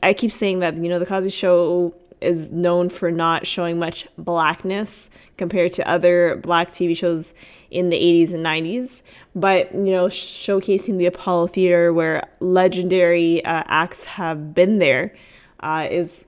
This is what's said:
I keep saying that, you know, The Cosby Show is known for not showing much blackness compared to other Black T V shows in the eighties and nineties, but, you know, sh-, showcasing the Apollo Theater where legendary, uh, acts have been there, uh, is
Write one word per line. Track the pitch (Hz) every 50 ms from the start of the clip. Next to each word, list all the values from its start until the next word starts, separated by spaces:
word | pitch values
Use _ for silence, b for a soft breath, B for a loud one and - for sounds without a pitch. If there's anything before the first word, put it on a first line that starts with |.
| -
I | 190 196
keep | - 240 214
saying | - - 220 196 185 185
that, | 180 165 156
you | 165 165 170
know, | 180 175
The | 180 -
Cosby | 196 190 185 196
Show | 190 - - 185 180 175 175 160 175 175 175 170 - - _ _ - _
is | - - 175 165 156 -
known | - 170 175 175 175 175 175 180
for | 175 - 196 170
not | 170 165 165 165 165 - - -
showing | - - 175 170 170 170
much | 170 165 165 - - - _
blackness | - 165 175 170 165 160 151 175 - - 190 190 202 220 208 - - - - b b b b b -
compared | 185 170 214 185 170 180 185
to | - - -
other | - 262 196 175 175 175 175 165 -
Black | - - 156 175 165 175 175
T | - - 180
V | 170 165
shows | 165 180 175 170 160 160 - B B B B B B B B
in | - 175 185 175
the | 165 -
eighties | - 175 170 170 165 165
and | 175 160 165
nineties, | 160 156 160 165 165 208 247 254 254 - - b b b b b b -
but, | 180 180 196 190 180 - - -
you | 190 196 190
know, | 190 180 180 202
sh-, | 202 - - - - - - -
showcasing | 202 190 185 - 196 190 - - 202 180
the | 175 175
Apollo | 175 - - 190 180 170 170 175
Theater | - 196 185 180 175 170 170 170
where | 170 165 160 160 160 151 - - _ _
legendary, | 180 185 185 185 185 180 175 180 180 180 185 185 175 170 175 170 170 165 165 165 -
uh, | - 165 160 -
acts | - 147 156 165 180 - - -
have | - - - 180 165 160 151 151 151 160
been | 175 180 196 220 202
there, | 170 143 123 127 165 214 b b b b b b b b b -
uh, | - 156 156 160 156 -
is | - 175 175 170 - - -